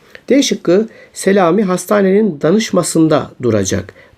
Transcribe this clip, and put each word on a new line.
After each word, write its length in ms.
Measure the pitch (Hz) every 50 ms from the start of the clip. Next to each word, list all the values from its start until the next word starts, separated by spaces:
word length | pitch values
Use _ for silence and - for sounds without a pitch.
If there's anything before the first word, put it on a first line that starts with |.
| _ _ - - _ -
D 140 | 233 285 277
şıkkı, 460 | - 202 196 - - 175 196 226 220 - - - - -
"Selami 500 | - - 190 196 202 185 165 170 208 220
hastanenin 760 | 180 180 180 - - 214 208 196 190 190 202 226 208 156 139 -
danışmasında 880 | 151 185 220 - - - 185 160 - - 165 160 160 156 135 113 - - - 123
duracak." 520 | 120 107 104 98 95 104 95 95 - - - - - _